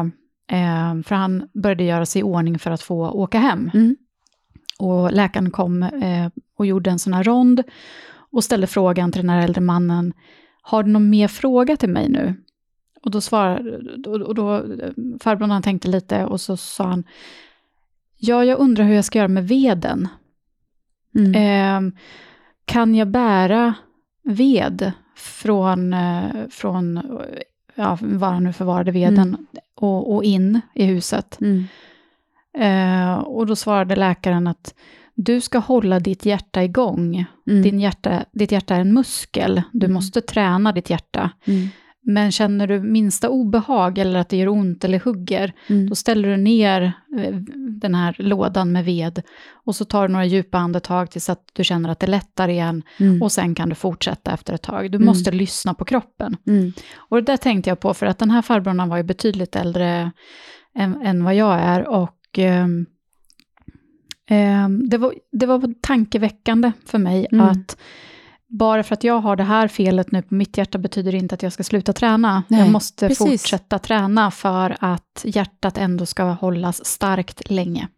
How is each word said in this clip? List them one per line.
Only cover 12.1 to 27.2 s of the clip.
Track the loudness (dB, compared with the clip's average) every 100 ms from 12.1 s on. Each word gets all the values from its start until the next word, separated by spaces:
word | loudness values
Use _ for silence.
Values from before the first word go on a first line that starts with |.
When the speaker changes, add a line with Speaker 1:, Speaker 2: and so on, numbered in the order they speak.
| 0 -2 -4 _ _ _ _ _ _
Speaker 1:
Och | -6
då | -6
svarar, | -2 0 0 -2 -6 -12 -14 -14 -8
och, | -6
och | -4
då, | -4 -2
eh, | -2 -4 -10 -10 -10 -10 -4
farbrorn, | -2 0 0
han | 0
tänkte | -2 -2 -2
lite | -4 -2 -4
och | -2 -6
så | -6 -8
sa | -8 -6
han: | -4 -4 -6 -16 -20 -20 -20 _ _ _ _ _ _ _
"Ja, | 0 2
jag | 2 4
undrar | 4 4
hur | 4
jag | 4
ska | 2 2
göra | 2
med | 2 2
veden. | 2 4 2 -2 -4 -6 -8 _ _ _ _ _ _ _ _ _ 2
Speaker 2:
Mm. | 4 4
Speaker 1:
Ehm, | 4 2 2 0 -2 -6 -16 -20 -20 _ _ _
kan | -2 2 4
jag | 4 2
bära | 2 2 2 2 2 2 -2 -10 _ _ _
ved | -4 2 4 4 0 -2 -4 -6 _ -20
från, | -20 -6 0 2 2 0 0
eh, | 0 -2 -2 -4 -8 -10
från, | -8 -4 -2 -2 -4 -8 -12